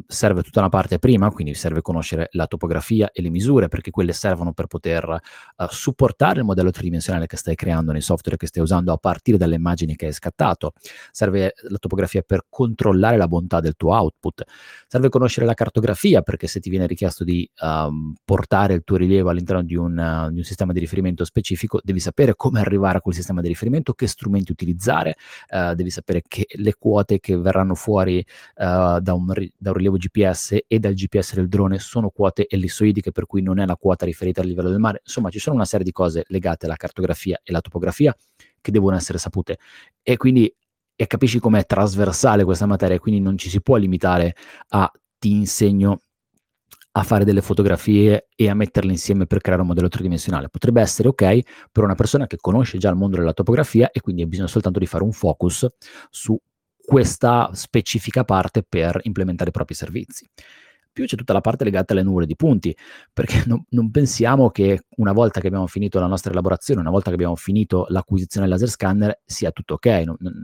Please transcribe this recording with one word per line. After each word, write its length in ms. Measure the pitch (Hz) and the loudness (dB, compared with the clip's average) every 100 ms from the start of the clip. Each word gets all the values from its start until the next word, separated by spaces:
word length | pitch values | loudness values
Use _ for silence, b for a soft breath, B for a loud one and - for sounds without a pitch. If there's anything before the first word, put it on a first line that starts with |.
| - | -12
Serve 360 | - 107 90 | 0 2 2
tutta 180 | - - | 0 2
una 100 | 95 | 2
parte 280 | 95 90 90 | 2 0 2
prima, 320 | 127 117 101 | 4 4 4
quindi 220 | - 76 | 0 -6
serve 300 | 73 85 78 | -4 -4 -4
conoscere 460 | - 85 80 80 82 | -4 -4 -4 -4 -4
la 140 | 87 80 | -4 -4
topografia 640 | - 85 80 - 110 101 | -4 -4 -4 -2 0 0
e 80 | - | -2
le 80 | 85 | -4
misure, 400 | 85 113 139 90 | -2 2 4 2
perché 220 | 92 - | -2 -6
quelle 240 | 98 87 | -4 -2
servono 400 | 85 104 87 85 | -2 -2 -2 -4
per 120 | 80 80 | -6 -8
poter, 440 | 82 - 82 82 | -6 -4 -4 -4
eh, 560 | 82 - - - - 90 | -8 -10 -20 -20 -10 -8
supportare 680 | - - 127 131 - 151 170 | -6 -4 2 0 2 2 2
il 80 | 113 | 0
modello 240 | 92 92 | 2 0
tridimensionale 560 | - 92 85 - 90 82 | 0 -4 -4 -4 -4 -4
che 100 | - | -8
stai 180 | - | -6
creando 380 | 82 92 82 80 | -4 -2 0 0
nei 80 | 76 | -2
software 380 | - 85 - 80 | 0 -2 -2 -6
che 80 | 82 | -6
stai 160 | - | -2
usando 320 | 80 90 90 | 2 2 2
a 20 | 80 | 0
partire 400 | 95 87 - 104 | 0 -2 2 4
dalle 200 | 85 82 | 4 0
immagini 380 | 85 85 82 | 0 -2 -2
che 120 | 76 78 | -4 -8
hai 60 | |
scattato. 580 | 73 85 - 78 82 82 - B B B | -8 -8 -2 -2 0 -6 -10 B B B
Serve 420 | - 104 98 95 - - | -2 0 0 -2 -4 -10
la 80 | 98 | -8
topografia 460 | 98 95 92 98 | -6 -4 -2 -2
per 240 | - 95 - | -2 -4 -4
controllare 680 | - 123 110 107 92 107 117 | -2 -2 0 2 4 4 4
la 100 | 87 | 2
bontà 320 | 85 90 85 | 0 0 -2
del 160 | 80 76 | -2 -2
tuo 160 | 80 | 2
output. 500 | 107 82 - - - - B B B B | 2 2 -2 -10 -10 -14 B B B B
Serve 240 | 131 131 | 0 2
conoscere 340 | 127 127 - | 2 0 0
la 80 | 120 | 0
cartografia, 680 | 113 107 - 110 98 208 127 | 0 -2 -2 -2 0 4 4
perché 240 | 82 - - | 2 -6 -6
se 140 | 101 | -8
ti 100 | 90 | -4
viene 160 | 95 87 | -2 -2
richiesto 380 | 87 92 - | -2 -4 -4
di, 220 | 85 87 87 - | -2 -2 -4 -6
ehm, 520 | 80 78 78 76 78 78 | -4 -2 -4 -6 -8 -10
portare 480 | - 98 - 98 101 | -2 -2 2 2 2
il 120 | 90 | 0
tuo 120 | - 92 | 0 0
rilievo 320 | 90 98 90 | 2 2 2
all'interno 340 | 87 90 92 | -2 -2 -2
di 120 | 85 | -2
un, 240 | 85 85 85 | -4 -4 -2
eh, 340 | 82 80 80 | -2 -2 -4
di 60 | 85 | -6
un 60 | |
sistema 280 | 87 - 92 | -8 -4 -2
di 80 | 90 | -2
riferimento 460 | 85 - 92 87 87 | -4 -2 -2 -2 -4
specifico, 520 | - - 92 107 - | -4 -4 -4 -4 -4
devi 160 | - 92 | -4 -4
sapere 340 | 90 - 139 | -2 2 2
come 260 | 104 - 113 | 2 0 0
arrivare 360 | 98 98 98 92 | 0 2 2 0
a 40 | |
quel 140 | - 87 | -2 -6
sistema 220 | 87 90 | -4 -4
di 80 | 87 | -4
riferimento, 460 | 85 110 143 - | -4 -2 -2 -4
che 120 | - 110 | -4 -4
strumenti 460 | - 107 98 95 | -4 -2 -2 -2
utilizzare, 640 | 87 85 87 104 - 85 78 B B B | -4 -4 -4 -2 -2 -2 -6 B B B
eh, 260 | 95 87 | -4 -2
devi 160 | 85 90 | -2 -4
sapere 320 | 90 - 85 | -8 -4 -4
che 220 | - - 107 | -4 -6 -6
le 260 | - 104 | -2 -2
quote 440 | - 110 104 101 101 | 0 0 2 2 0
che 180 | - 92 | 0 0
verranno 380 | 90 92 95 | 2 2 0
fuori, 460 | 87 - 104 92 90 | -2 0 0 2 0
eh, 40 | 92 B B | -4 B B
da 580 | B 95 90 90 87 92 | B 0 2 2 2 0
un 200 | 90 90 | -2 0
ri-, 200 | 95 95 - | -4 -6 -8
da 120 | 98 | -4
un 60 | 90 | 0
rilievo 200 | 98 95 | 0 0
G 100 | 92 | -2
P 220 | - 95 | 0 2
S 260 | 90 - 104 - | 0 -2 -4 0
e 100 | 113 | 0
dal 160 | 104 | 0
G 140 | 95 95 | -2 -2
P 100 | 104 | -2
S 160 | 92 | -2
del 140 | 95 92 | -2 -2
drone 320 | 98 98 95 | 2 0 0
sono 300 | - 120 104 | -4 -4 -4
quote 360 | - 98 - 101 | 0 0 0 -2
ellissoidiche, 640 | 101 90 - 107 101 95 | -2 -4 0 0 0 -4
per 160 | 92 90 | -6 -4
cui 160 | 101 | -2
non 160 | 95 95 | -2 0
è 80 | 95 | -2
la 80 | |
quota 300 | 90 98 90 | 0 0 0
riferita 360 | 87 82 90 90 | -2 -4 -4 -4
al 60 | 90 | -4
livello 240 | 87 90 | -2 -2
del 80 | 98 | 0
mare. 220 | 110 101 | 0 -2
Insomma, 280 | - - 101 | -8 -6 -6
ci 100 | 101 | -6
sono 160 | - 135 | -4 -2
una 80 | |
serie 200 | 101 107 | 0 -2
di 60 | 92 | -4
cose 320 | - 90 80 - | -2 -2 -2 -4
legate 380 | 95 90 82 82 | -4 -4 -4 -6
alla 100 | 80 | -8
cartografia 600 | 87 - 90 85 95 87 | -10 -4 -4 -4 -6 -8
e 120 | - | -4
alla 100 | 82 | -6
topografia 560 | - 87 87 - 147 117 b b b b | -4 -6 -4 2 2 0 b b b b
che 100 | - | -2
devono 240 | 107 95 | 2 2
essere 240 | 92 - 90 | 0 -2 -6
sapute. 400 | - 95 87 85 B B B _ | -6 -6 -6 -8 B B B _
E 160 | - 123 | -2 2
quindi, 380 | 131 127 110 - _ _ _ | 4 6 4 0 _ _ _
e 120 | - 110 | -6 -4
capisci 320 | 113 127 117 | 0 2 2
com'è 260 | 110 107 95 | 2 2 2
trasversale 800 | - 104 95 98 87 - 104 | 2 0 2 0 2 2 4
questa 220 | 92 90 104 | 2 2 0
materia, 340 | 101 92 90 | 0 0 0
quindi 200 | - 104 | 0 0
non 160 | 95 95 | 0 -2
ci 120 | - | -2
si 120 | 95 | -2
può 140 | - | 4
limitare 600 | 123 98 92 92 90 85 - B B B | 4 4 0 2 2 0 -2 B B B
a 200 | 101 92 - _ _ | 0 0 -2 _ _
"ti 140 | 104 | 0
insegno 680 | 104 101 - 104 98 98 98 _ _ _ _ _ _ _ - _ | 2 0 0 2 4 2 0 _ _ _ _ _ _ _ -20 _
a 140 | 98 | -2
fare 200 | 95 104 | 2 4
delle 180 | 101 98 | 4 2
fotografie 840 | - 98 98 87 - 104 104 104 - | 2 2 2 2 2 4 6 4 0
e 140 | - 107 | 0 0
a 60 | |
metterle 360 | 101 104 - 95 | 2 0 0 0
insieme 360 | 87 - 98 90 | -2 0 0 2
per 140 | 95 | 0
creare 200 | - 90 | 0 0
un 80 | 90 | 2
modello 200 | 87 87 | 2 0
tridimensionale". 600 | - 92 85 - 85 67 | 0 -4 -4 -4 -6 -6
Potrebbe 320 | - - 117 | -4 2 4
essere 260 | 107 - 123 | 2 2 0
ok 640 | - 95 113 - - - | 4 4 4 2 -8 -4
per 140 | - | 2
una 100 | 107 | 2
persona 320 | 95 107 139 127 | 2 2 0 -2
che 120 | 87 | -6
conosce 400 | - 104 123 - | 0 2 2 0
già 100 | 98 | 0
il 80 | 90 | 2
mondo 220 | 101 92 | 0 0
della 160 | 82 | 0
topografia 580 | 78 98 123 147 113 123 | 0 2 2 4 4 4
e 80 | - | 2
quindi 220 | - 90 | -4 -4
ha 40 | 82 | -4
bisogno 220 | 87 92 | -4 -2
soltanto 320 | 113 101 92 | -2 0 0
di 60 | 90 | -2
fare 180 | 82 | -2
un 80 | 110 | -2
focus 520 | 107 90 78 90 - 127 - B B B | 0 0 0 0 0 -4 -6 B B B
su 260 | - - 110 _ _ _ _ | -12 -4 -4 _ _ _ _
questa 720 | - 139 110 - 120 120 - | 2 4 4 2 2 2 0
specifica 720 | 92 - 120 - - - 127 | -4 -2 -2 0 -4 -4 -4
parte 400 | 120 95 - - - | 0 0 0 -2 -2
per 300 | 90 82 85 | -2 0 -2
implementare 480 | 117 98 92 87 85 | -4 -4 -4 -2 -4
i 20 | |
propri 220 | - - | -4 -6
servizi. 540 | - - 123 - - - _ B B B B B | -8 -10 -10 -10 -16 -20 _ B B B B B
Più 160 | - 262 | -10 -6
c'è 80 | |
tutta 200 | 113 123 | -6 0
la 80 | 98 | 0
parte 200 | 113 - | 0 -2
legata 300 | 110 95 92 | 0 -2 0
alle 100 | 98 | 0
nuvole 240 | 95 92 80 | 2 0 0
di 80 | |
punti, 420 | 80 165 113 85 82 B B B | 0 2 2 0 -8 B B B
perché 320 | - - - 117 | -6 0 0 0
non, 160 | 117 - | -2 -2
non 240 | 120 113 | -2 0
pensiamo 580 | 127 139 - 113 135 123 | 2 0 2 2 4 4
che 300 | - 98 95 - - | 4 2 2 -2 -2
una 160 | 104 | 2
volta 260 | 101 117 98 | 4 2 2
che 60 | 92 | -2
abbiamo 220 | 95 90 | -2 -4
finito 320 | - 101 95 | -4 -2 0
la 80 | 90 | 0
nostra 240 | 95 - | -2 -2
elaborazione, 480 | 90 90 92 - 123 | -2 0 -2 0 -2
una 100 | 82 | 0
volta 200 | 95 98 | 0 0
che 40 | |
abbiamo 220 | 87 87 85 | -2 -2 -4
finito 500 | - 101 104 92 90 | -2 0 2 0 0
l'acquisizione 560 | 90 - 95 90 104 95 | -2 -2 -2 -2 -2 0
del 100 | 92 | 2
laser 140 | 120 | 0
scanner, 500 | - 98 101 104 - | -2 -2 0 0 -2
sia 280 | - - 82 | -10 -8 -6
tutto 220 | - - | -6 -8
ok. 120 | 76 120 | -2 2
Non, 300 | 101 82 82 | 2 0 -6
non, 240 | 90 85 | -10 -12